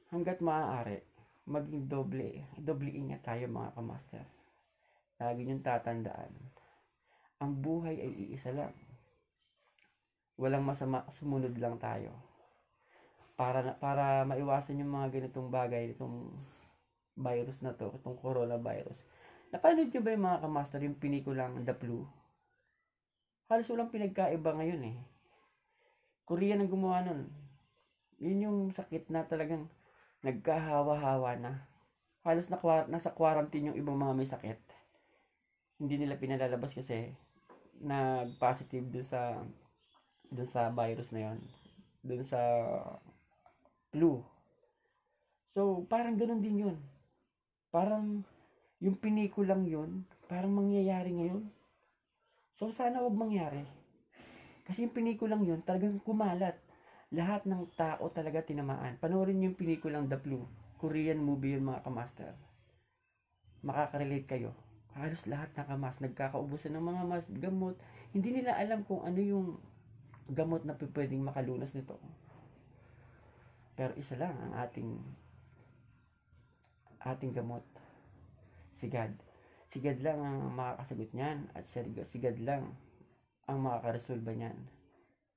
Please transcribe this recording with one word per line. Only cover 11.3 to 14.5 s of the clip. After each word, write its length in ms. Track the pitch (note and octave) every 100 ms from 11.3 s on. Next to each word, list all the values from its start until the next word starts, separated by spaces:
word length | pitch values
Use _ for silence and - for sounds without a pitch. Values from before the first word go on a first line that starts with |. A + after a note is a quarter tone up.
| C3+ C3 A#2+
lang 240 | A#2 A#2
tayo. 320 | A#2 A2 G#2+ A#2 - _ - _ _ _ _ - - _ - -
Para 240 | B2+ C3
na, 80 | B2+
para 520 | - C#3+ C#3 C#3 C3+ C3+
maiwasan 560 | C3+ C#3+